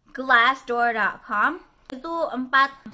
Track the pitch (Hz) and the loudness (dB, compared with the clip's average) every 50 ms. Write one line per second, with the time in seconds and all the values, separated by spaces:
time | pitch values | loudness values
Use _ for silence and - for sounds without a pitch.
0 | _ _ - - 262 262 262 233 233 247 269 269 - - 240 240 240 240 226 220 | _ _ -12 -8 0 4 4 6 6 4 2 0 -4 -4 -2 0 0 0 0 0
1 | 208 185 - - - - 233 208 220 262 311 370 - _ _ _ _ - - 254 | -2 -2 -4 -6 -8 -6 -2 0 0 0 -2 -4 -10 _ _ _ _ -18 -16 -14
2 | 254 330 339 339 320 - 220 247 254 254 277 269 277 277 269 - - 214 | -10 -8 -6 -4 -4 -4 -4 -6 -4 0 2 2 2 2 0 -6 -18 -18